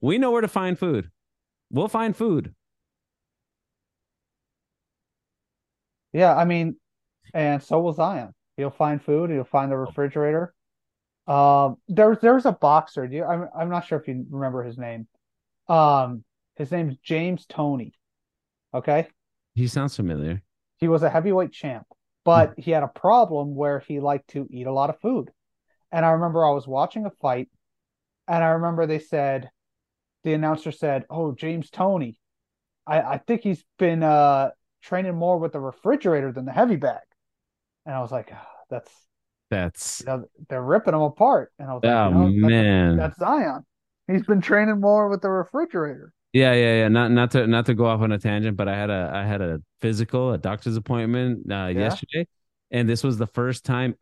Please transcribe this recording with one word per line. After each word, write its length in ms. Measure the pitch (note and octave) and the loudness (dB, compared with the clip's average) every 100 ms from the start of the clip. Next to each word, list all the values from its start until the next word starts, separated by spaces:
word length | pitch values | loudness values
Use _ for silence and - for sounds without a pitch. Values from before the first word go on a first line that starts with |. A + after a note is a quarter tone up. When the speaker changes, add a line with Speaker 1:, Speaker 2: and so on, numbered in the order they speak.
Speaker 1:
we 180 | B2+ A3 | -2 0
know 120 | B3+ | 2
where 100 | A#3 | 0
to 60 | A3 | 0
find 300 | G3+ F#3 F3+ | -2 -2 -2
food. 320 | F3+ A#2+ F2 _ _ _ _ _ _ | -2 -2 -4 _ _ _ _ _ _
We'll 180 | B2 G#3+ | -4 -2
find 260 | A3+ A3+ | -2 -2
food. 400 | F3 A3+ D3+ - - _ _ _ _ _ _ _ _ _ _ _ _ _ _ _ _ _ _ _ _ _ _ _ _ _ _ _ _ _ _ _ _ _ _ _ | -2 -2 -2 -4 -12 _ _ _ _ _ _ _ _ _ _ _ _ _ _ _ _ _ _ _ _ _ _ _ _ _ _ _ _ _ _ _ _ _ _ _
Speaker 2:
Yeah, 220 | D3+ F3+ | 2 4
I 100 | D3+ | 4
mean, 320 | E3+ E3+ E3 - _ _ _ _ _ | 2 0 -2 -6 _ _ _ _ _
and 280 | E3 D3 C#3+ | -2 -2 -2
so 180 | - D#3+ | -2 -2
will 120 | E3+ | 0
Zion. 420 | D3+ E3 E3+ A2 - _ - | -2 -2 -4 -10 -18 _ -8
He'll 140 | C#3 | -6
find 320 | - D3+ D3 | -2 -2 -2
food. 280 | - D3+ E3+ | 0 0 0
He'll 140 | C#3+ | -4
find 260 | B2 C#3+ C#3 | -2 -2 -2
the 60 | C3+ | -4
Speaker 1:
Oh. 40 | |
Speaker 2:
refrigerator. 760 | C3 - C#3+ D3+ D3 D#3 F3 _ _ _ _ _ _ _ - | -6 -4 -4 -2 -2 -2 -4 _ _ _ _ _ _ _ -2
Um, 500 | C#3+ C#3+ C#3+ C#3 - - | 4 6 6 2 -2 -2
there, 260 | F#3 G#3+ | 4 4
there's 320 | A3 A3+ C4 A#3+ | 6 4 4 2
a 60 | |
boxer. 540 | G3 D3 D#3 D#3 - B2+ | 2 4 4 2 -6 -8
Do 80 | C#3+ | -6
you, 80 | |
I'm, 240 | E3+ E3+ F3+ E3 | -4 -4 -6 -8
I'm 100 | F3 | -6
not 160 | F3 | -6
sure 140 | E3+ D3+ | -4 -6
if 80 | - | -6
you 180 | B2+ B2+ | -10 -8
remember 320 | C#3 C3 B2+ | -6 -6 -6
his 160 | A#2+ A#2+ | -8 -10
name. 300 | A#2+ A#2 A2+ _ _ _ _ _ - | -12 -12 -16 _ _ _ _ _ 0
Um, 540 | E3 D3+ C#3 B2+ A#2+ - _ _ | 4 4 4 0 -6 -16 _ _
his 160 | - D3 | -12 -6
name's 260 | F3 D#3 C3 | -4 -4 -6
James 460 | - D#3+ F3 - - | -6 -4 -4 -6 -8
Toney. 460 | - D3 C3+ A2 _ _ _ _ _ _ _ _ | -6 -4 -4 -8 _ _ _ _ _ _ _ _
Okay. 360 | B2+ D3+ D3 D#3 _ _ _ _ | -6 0 0 -2 _ _ _ _
Speaker 1:
He 120 | A#2 B2 | -4 -4
sounds 300 | C#3+ C#3 - | -2 -4 -4
familiar. 460 | F#2 D2+ D2+ F#2+ - _ _ - | -4 -4 -4 -6 -10 _ _ -4
Speaker 2:
He 100 | E3 | 0
was 140 | E3 | 2
a 80 | D#3 | 2
heavyweight 420 | E3 F#3+ F#3 E3 | 0 0 0 -2
champ, 340 | - D3 A#2 - _ _ _ | -6 -10 -10 -16 _ _ _
but 300 | E3+ E3+ D#3 | 4 6 4
Speaker 1:
Hmm. 60 | - | 0
Speaker 2:
he 100 | E3 | -2
had 120 | D#3+ | 0
a 60 | C3+ | -2
problem 680 | - F#3 A#3+ G#3 D3+ C#3+ | 0 4 4 4 0 -4
where 260 | C#3 D3 C#3 | -4 -4 -4
he 200 | - D3 | -6 -4
liked 280 | C#3+ C#3+ _ | -2 -4 _
to 180 | C#3+ C3+ | -12 -10
eat 160 | B2 B2+ | -10 -6
a 60 | |
lot 160 | C3+ C#3+ | -2 -4
of 120 | D#3+ | -4
food. 300 | A3 B3 B2 _ _ _ _ _ - | -4 -4 -6 _ _ _ _ _ -8
And 140 | E3 E3 | 0 2
I 40 | |
remember 340 | D#3+ E3+ E3 D#3 | 2 0 2 2
I 40 | |
was 140 | C#3+ C3 | 0 -2
watching 380 | C3 E3+ A3+ | -4 -4 -6
a 60 | G#3 | -10
fight, 400 | - C#3 B2+ B2+ _ _ _ _ _ _ _ - | -6 -4 -4 -6 _ _ _ _ _ _ _ -4
and 140 | E3+ | 0
I 60 | E3 | 2
remember 360 | E3 E3+ E3 D#3+ | 0 -2 -2 -2
they 140 | D#3 | -4
said, 500 | D#3 D#3 C#3 C3+ B2+ _ _ _ _ _ _ _ | -4 -2 -2 -4 -8 _ _ _ _ _ _ _
the 80 | D#3+ | -4
announcer 400 | D#3 D#3 D#3 D#3+ | -2 -2 -2 -6
said, 320 | - D#3 C3+ - | -6 -4 -4 -6
"Oh, 220 | D#3+ D#3+ | -6 -6
James 360 | B2 D#3+ E3 - | -6 -8 -8 -8
Toney, 480 | - F#3+ F#3 A#2+ - _ _ _ _ _ _ - | -4 -2 -2 -4 -12 _ _ _ _ _ _ -4
I, 140 | D#3 | -2
I 160 | B2+ C#3 | -2 -4
think 240 | - A#3 | -4 -2
he's 220 | G#3 E3+ _ - | -2 -6 _ -2
been, 240 | F3+ E3 | 0 2
uh, 480 | D#3 D3+ C#3+ C#3 C3+ - _ _ | 2 4 4 4 0 -6 _ _
training 340 | - F#3 F#3+ E3+ | -8 -6 -4 -2
more 220 | E3+ F3+ | 0 0
with 140 | D#3+ | -2
the 80 | D#3 | -6
refrigerator 720 | C3+ - G3+ C#4+ F#3 D3+ C3+ | -10 -6 -2 0 0 0 -2
than 120 | B2 B2+ | -6 -4
the 60 | |
heavy 240 | D#3 A#3+ E3 | 0 2 2
bag." 260 | C3+ A2 - _ _ _ _ _ _ _ | -2 -6 -12 _ _ _ _ _ _ _
And 100 | D#3 | -10
I 60 | C3 | -8
was 100 | A#2 | -6
like, 180 | B2+ - | -8 -10
"Ah, 160 | G#2 - - - | -18 -20 -20 -14
that's, 200 | B2 - _ _ _ _ _ - | -14 -14 _ _ _ _ _ -6
Speaker 1:
That's 500 | G2+ F2 - - - | -4 -4 -8 -12 -10
Speaker 2:
you 60 | B2 | -8
know, 180 | C3 - - D#3 | -8 -10 -18 -10
they're 140 | B2+ | -6
ripping 320 | B2+ G3+ A3 | 0 2 2
him 80 | D#3 | 0
apart." 500 | D3+ - B3 A3+ B2+ - | 0 2 4 2 -2 -12
And 120 | C3+ | -12
I 40 | |
was 100 | B2+ | -2
like, 80 | A2+ | 2
Speaker 1:
Oh, 160 | A#2 G2+ F2+ F#2 | 4 4 4 4
Speaker 2:
"You 140 | G2+ | 4
know, 80 | G#2+ | 4
that's, 20 | |
Speaker 1:
man. 440 | A2+ G#2 F#2+ F2 E2+ | 6 4 4 4 2
Speaker 2:
that's 220 | D#2+ - | 0 -2
Zion. 480 | F3+ D4 G3 - - _ _ _ - | 0 0 -2 -6 -14 _ _ _ -2
He's 160 | F#3+ G#3+ | -2 2
been 140 | G3 | 0
training 400 | - G#3 G#3+ G#3 | 2 2 2 2
more 280 | G3+ G#3+ G#3 | 4 4 2
with 140 | G3 | -2
the 80 | G3 | -2
refrigerator." 800 | F#3+ F3 C#4 E4+ F3 D3 C#3 - _ _ B2+ | -2 -4 -6 -4 -4 -6 -8 -18 _ _ 4
Speaker 1:
Yeah, 160 | C3 | 4
yeah, 280 | A#2+ A#2 A2+ | 4 4 4
yeah. 60 | A2 | 4
Not, 240 | A#2 A#2 | 4 4
not 180 | A#2+ A#2+ | 2 2
to, 160 | C3+ A2+ | 2 2
not 180 | A2+ A#2+ | 2 2
to 80 | |
go 120 | A2 A#2 | 2 2
off 160 | A2 | 2
on 100 | A2 | 0
a 60 | G#2 | 0
tangent, 400 | A2 G#2 A2 G2 | -2 -2 -2 -2
but 100 | G2 | -2
I 80 | G2+ | -2
had 140 | G#2 | -4
a, 200 | F#2+ E2+ | -4 -4
I 100 | F#2+ | -4
had 160 | G2+ G2+ | -4 -4
a 220 | F2 D#2+ - _ | -4 -6 -10 _
physical, 520 | A2+ G#2+ A2+ B2+ B2+ | -4 -2 -2 -2 -2
a 40 | A2 | -2
doctor's 380 | F#2 G#2+ A#2+ A2+ | -4 -6 -6 -6
appointment, 720 | - A#2 A2+ B2 B2+ A#2 - | -4 -4 -2 -2 -2 -4 -6
uh, 180 | G2 F#2 | -6 -4
Speaker 2:
Yeah. 120 | F#2 | -2
Speaker 1:
yesterday, 480 | G#2 F#3+ - D#3+ F3 _ _ _ _ | -2 -4 -6 -8 -8 _ _ _ _
and 160 | A#2+ A2+ | -2 0
this 160 | A#2 | 0
was 140 | C#3 A2 | -2 -2
the 100 | A#2 | -4
first 380 | - B2 B2 | -4 -4 -4
time 320 | - B2 B2+ A2+ | -4 -2 -2 -4